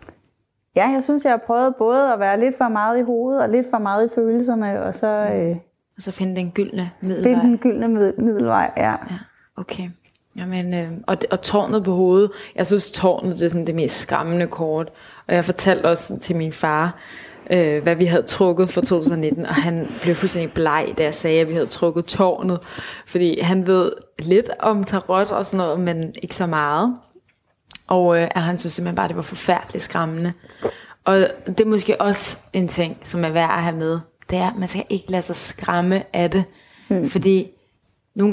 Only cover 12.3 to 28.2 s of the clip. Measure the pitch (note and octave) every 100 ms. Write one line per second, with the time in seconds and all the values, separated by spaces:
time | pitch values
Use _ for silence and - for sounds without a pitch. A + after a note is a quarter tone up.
12.3 | - - - F3 G3+ - - F#3 - F#3
13.3 | E3+ E3+ E3+ E3 E3 C#3 - - C#3 E3
14.3 | E3+ E3+ - D#3+ D#3 D#3+ - - - -
15.3 | F3 E3+ F3+ G3 F#3 E3 E3+ - - -
16.3 | E3+ D#3+ D#3 D#3+ D3+ E3+ - - - -
17.3 | - - F3+ D#3+ D3+ D3+ E3 F3 E3+ -
18.3 | - F#3+ E3+ F#3 - - F3 D#3+ E3+ D#3
19.3 | D3+ - - E3+ E3+ D#3 - E3 E3+ F#3
20.3 | F3 D#3+ - D#3 D3+ - - D3+ D3+ E3
21.3 | D#3+ D#3 E3 - - F3 E3 E3+ - F#3
22.3 | - F#3 F3 - - - - - F3+ F3
23.3 | D#3 E3+ F#3+ F3+ F#3 F3 - - - D#3
24.3 | F#3+ A#3 - A3 G#3+ G3 G3 - F#3 G#3
25.3 | G3+ F#3+ F#3+ E3+ D#3+ F3 E3 D#3+ - F3
26.3 | - F3 D#3 D3 D#3 A#3 B3 _ - _
27.3 | _ _ _ - - - F#3 F3 E3+